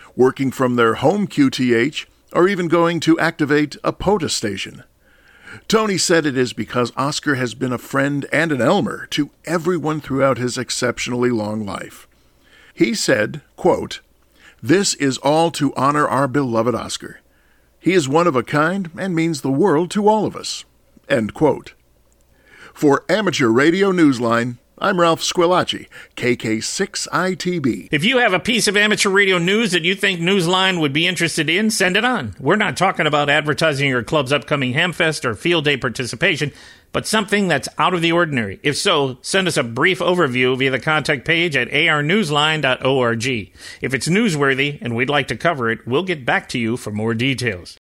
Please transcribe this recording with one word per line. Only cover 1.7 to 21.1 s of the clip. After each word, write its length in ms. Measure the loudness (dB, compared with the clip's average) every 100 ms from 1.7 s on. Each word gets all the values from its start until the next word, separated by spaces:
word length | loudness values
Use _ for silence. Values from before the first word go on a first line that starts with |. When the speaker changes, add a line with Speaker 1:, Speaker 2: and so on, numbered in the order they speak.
Speaker 1:
H 320 | 2 2 -4 -14 _ _
or 160 | 2 2
even 180 | 2 0
going 320 | 2 2 2
to 160 | 2 2
activate 600 | 2 0 0 2 0 -4
a 120 | -6
pota 360 | -2 -2 0 -2
station. 540 | -4 -4 -6 -10 -14 -20 _ _ _ _ -20 -20 -20 0
Tony 280 | 2 2 0
said 280 | 2 2 2
it 100 | 0
is 140 | -2
because 400 | -2 -4 -2 -2 -2
Oscar 380 | -4 -2 -2 -2
has 180 | -2
been 180 | -4 -4
a 60 | -4
friend 480 | -4 -2 0 -2 -2
and 180 | -2 0
an 100 | 0
Elmer 440 | 2 2 0 -6 -6
to 180 | -4 -4 _ -4
everyone 560 | -2 0 -2 -2 -4
throughout 360 | -4 0 2 0
his 200 | -2 -4
exceptionally 720 | -6 -4 -4 -4 -6 0 0
long 360 | 0 -2 -6 -6
life. 440 | -10 -12 -18 -20 _ _ _ _ -20 -20
He 200 | -2 0
said, 460 | 0 0 0 0 -4 -16 0
quote, 460 | 0 2 -2 -12 _ _ _ _ -20 _
"This 340 | 0 2 2 -2
is 220 | -2 0
all 300 | 2 2 2
to 220 | 0 -2 0
honor 320 | 0 2 0
our 200 | 0 0
beloved 480 | 0 0 0 0 -2
Oscar. 460 | -6 -10 -12 -18 _ _ _ _ _ _
He 140 | 2
is 160 | 2 2
one 180 | 2 2
of 80 | 0
a 80 |
kind 460 | 0 0 0 -2 -6 -8
and 180 | -4 0
means 260 | 0 -2
the 100 | -2
world 400 | 2 2 2 0
to 180 | 0 2
all 160 | 2 0
of 100 | -6
us," 300 | -10 -12 -14 _ _ _
end 260 | -2